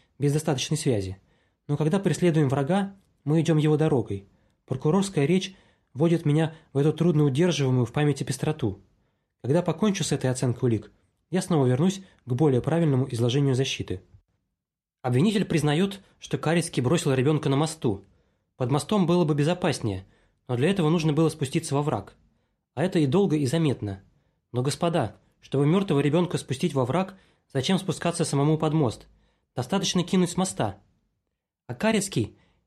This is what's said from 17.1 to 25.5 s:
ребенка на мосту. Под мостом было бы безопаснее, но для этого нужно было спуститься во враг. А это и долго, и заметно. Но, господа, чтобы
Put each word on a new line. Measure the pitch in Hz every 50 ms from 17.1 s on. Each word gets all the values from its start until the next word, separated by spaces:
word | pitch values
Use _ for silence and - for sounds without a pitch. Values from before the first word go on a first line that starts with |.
| 131
ребенка | 127 123 151 156 143 - 143
на | 139 135
мосту. | 160 156 - - - 127 98 95 - _ _ _ _ _ _ _ _ _ _
Под | - 131 120
мостом | 139 147 - - 214 208 185
было | 156 180 180 170
бы | 151 156
безопаснее, | 143 147 156 180 180 - 175 131 - - 110 95 92 92 - _ _ _ _ _ _ _ -
но | 127
для | 117 135 175
этого | 196 196 165 151
нужно | 165 180 156 160
было | 147 135 160 156
спуститься | - - 139 131 - 165 151 - 139
во | 139
враг. | 147 151 131 104 98 - - _ _ _ _ _ _ _ _ _ _ _ _
А | 123 160
это | 185 - 175
и | 151
долго, | 135 131 190 202 175 143
и | 156 147
заметно. | 120 143 165 165 147 117 - - 101 98 95 - _ _ _ _ _ _ _ _ _ -
Но, | 123
господа, | 127 143 - - - 170 165 170 123 101 - - _ _ _ _
чтобы | - -